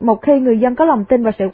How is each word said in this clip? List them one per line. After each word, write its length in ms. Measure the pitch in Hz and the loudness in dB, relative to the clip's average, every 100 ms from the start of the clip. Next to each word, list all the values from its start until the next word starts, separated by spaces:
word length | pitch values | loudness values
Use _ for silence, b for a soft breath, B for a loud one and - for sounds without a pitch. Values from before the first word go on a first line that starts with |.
một 220 | 233 220 | -2 -2
khi 180 | - 277 | 2 0
người 180 | 254 226 | 2 0
dân 160 | 247 | 0
có 100 | 247 | 0
lòng 200 | 320 240 | 0 0
tin 180 | 196 247 | 0 0
vào 100 | 226 208 | 0 -4
sự 100 | 190 | -4